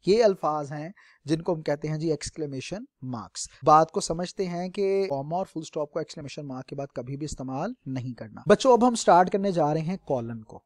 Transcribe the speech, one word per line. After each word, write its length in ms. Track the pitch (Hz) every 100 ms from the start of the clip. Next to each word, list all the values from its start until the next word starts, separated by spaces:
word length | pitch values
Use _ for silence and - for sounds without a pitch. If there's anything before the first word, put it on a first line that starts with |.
| 170
ये 140 | 214
अल्फाज 500 | 220 190 156 151 143
हैं 220 | 151 160 - _ _ 139
जिनको 280 | 160 170 165
हम 60 |
कहते 260 | 156 147 151
हैं 120 | 156
जी 120 | 165
एक्सक्लेमेशन 760 | 147 - - 147 131 - 185 262 _
मार्क्स। 460 | 127 120 95 - - _ 151
बात 260 | 156 160
को 100 | 202
समझते 440 | - 165 180 - 185
हैं 260 | 175 185
कि 360 | 190 196 196 190
कॉमा 300 | 139 147 175
और 80 | 190
फुल 180 | 160
स्टॉप 280 | 160 160 147
को 80 | 165
एक्सक्लेमेशन 440 | 151 - 143 - 143
मार्क 200 | 131 -
के 100 | 139
बाद 120 | 139 -
कभी 220 | 127 139
भी 80 | 151
इस्तेमाल 500 | - 131 131 190 254 139
नहीं 260 | 131 123
करना। 300 | 117 113 - 151
बच्चों, 260 | 190 262
अब 100 | 233
हम 120 | 247 233
स्टार्ट 340 | - 175 180
करने 220 | 202 202
जा 220 | 170 147
रहे 100 | 156
हैं 160 | 160 190 -
कॉलन 320 | 131 117 113
को। 240 | 110 120